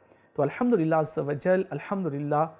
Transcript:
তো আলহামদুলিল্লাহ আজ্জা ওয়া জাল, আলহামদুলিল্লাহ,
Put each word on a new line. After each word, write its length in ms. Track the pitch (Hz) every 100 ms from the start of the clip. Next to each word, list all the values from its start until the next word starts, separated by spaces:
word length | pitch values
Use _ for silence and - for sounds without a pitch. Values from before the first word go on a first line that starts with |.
| _ _ _
তো 80 | -
আলহামদুলিল্লাহ 580 | 143 - 247 220 160 160
আজ্জা 220 | 151 -
ওয়া 120 | 143
জাল, 300 | 147 180 185 190
আলহামদুলিল্লাহ, 760 | 147 - 196 175 139 147 147 156 -